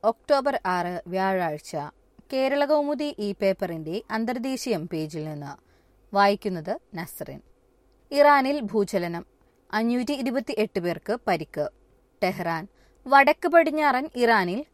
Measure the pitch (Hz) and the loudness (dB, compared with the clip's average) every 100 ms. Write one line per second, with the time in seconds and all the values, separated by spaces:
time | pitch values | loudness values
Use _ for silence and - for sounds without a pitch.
0 | 214 226 - 285 269 262 185 180 175 180 | 0 -2 0 2 2 -2 -2 -2 -2 -6
1 | - 185 190 190 170 151 - 160 143 _ | -6 -2 0 0 -2 -4 -8 -8 -8 _
2 | _ _ _ 262 262 285 285 302 285 294 | _ _ _ -2 0 0 2 2 0 -2
3 | 294 - 208 202 196 190 185 165 156 185 | -4 -4 -6 0 0 0 -4 -6 -6 -8
4 | - 220 226 247 247 262 - 196 165 165 | -6 -6 -4 -4 -4 -6 -4 -4 -4 -6
5 | 156 156 156 151 139 143 _ _ _ _ | -6 -8 -10 -10 -12 -16 _ _ _ _
6 | _ 196 202 202 208 185 160 247 _ 170 | _ 2 4 2 -2 -6 -6 -8 _ -12
7 | 165 - 151 139 _ _ _ _ _ _ | -12 -12 -14 -14 _ _ _ _ _ _
8 | _ 285 285 285 262 285 214 220 202 196 | _ 6 8 8 4 -2 -2 -2 0 -2
9 | 175 170 - _ _ _ _ 214 226 247 | -4 -8 -12 _ _ _ _ -2 0 0
10 | 240 285 262 247 247 277 214 - 175 165 | -2 -4 -2 -4 -4 -2 -2 -2 -4 -6
11 | - 233 - 175 156 - 147 _ _ _ | -4 -4 -2 -2 -4 -6 -6 _ _ _
12 | _ _ 180 190 170 165 180 _ _ _ | _ _ -4 -2 -4 -6 -8 _ _ _
13 | - 269 277 311 349 339 320 302 302 254 | 4 6 8 4 4 6 6 2 2 0
14 | 294 - 233 226 180 196 294 | -2 0 4 4 2 -4 -8